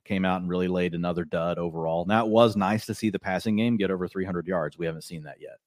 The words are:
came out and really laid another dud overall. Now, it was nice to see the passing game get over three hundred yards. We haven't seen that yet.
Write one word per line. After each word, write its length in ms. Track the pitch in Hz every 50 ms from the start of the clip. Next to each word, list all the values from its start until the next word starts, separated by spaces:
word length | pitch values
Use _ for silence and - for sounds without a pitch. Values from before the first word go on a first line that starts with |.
| _
came 180 | - 104 95 95
out 160 | 92 92 92
and 80 | 90 90
really 200 | 90 90 92 90
laid 260 | 90 90 90 90 82
another 300 | 85 87 87 87 85 85
dud 340 | 78 85 85 82 87 87 87
overall. 480 | 85 85 80 82 80 80 82 85 87
Now, 180 | 90 104 113 117
it 60 | 113
was 260 | 107 113 120 117 101
nice 300 | 104 98 92 107 110 -
to 80 | - 107
see 160 | - - 107
the 80 | 95 98
passing 380 | - 98 92 90 - 113 107
game 200 | 104 113 120 120
get 140 | 107 98 92
over 180 | 95 90 90 87
three 160 | - 98 92
hundred 220 | 95 90 87 80
yards. 320 | 87 95 87 80 76 - -
We 80 | 85
haven't 160 | 82 82 80 -
seen 220 | - 90 82 76
that 120 | 73 65 -
yet. 200 | - 69 64 - _